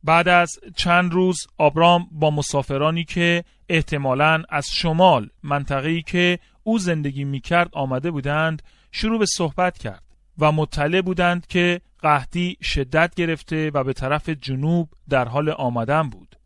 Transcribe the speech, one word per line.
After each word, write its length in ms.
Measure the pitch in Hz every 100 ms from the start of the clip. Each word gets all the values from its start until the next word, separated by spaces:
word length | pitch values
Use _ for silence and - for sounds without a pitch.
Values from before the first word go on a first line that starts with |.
بعد 240 | 156 165 175
از 240 | 175 175 - -
چند 380 | - 180 175 180
روز 340 | 170 185 170 - -
آبرام 500 | 151 151 170 175 175
با 200 | 156 156
مسافرانی 720 | 151 139 139 - 139 156 165
که 400 | 165 175 170 170 170 _ -
احتمالاً 720 | 165 - 147 139 131 151 160 165
از 180 | 151 -
شمال، 560 | - 170 160 185 135 104 _
منطقه‌ای 580 | 147 143 139 139 147 165
که 380 | - 175 175 175 _ _
او 160 | 214 226
زندگی 440 | 180 160 160 139
می‌کرد، 460 | 139 139 - 170 170
آمده 380 | 151 135 127 165
بودند، 500 | 151 139 151 160 156 - _ _
شروع 280 | - 220 226
به 60 |
صحبت 520 | 202 - 165 - 180 -
کرد 260 | 110 95 - _ _ -
و 120 | 151
مطلع 500 | 156 151 - 147 180
بودند 460 | 185 180 175 175 -
که 340 | 180 175 175 _ _
قحطی 560 | 156 147 123 175 175 -
شدت 540 | - 151 131 156 170
گرفته 560 | - 165 160 - 156 156
و 100 | 143
به 100 | 131
طرف 360 | 131 135 147 -
جنوب 600 | 151 135 131 151 170 160 - -
در 180 | 139 117
حال 220 | 131 151
آمدن 600 | 151 131 120 113 151 151
بود. 260 | 98 - _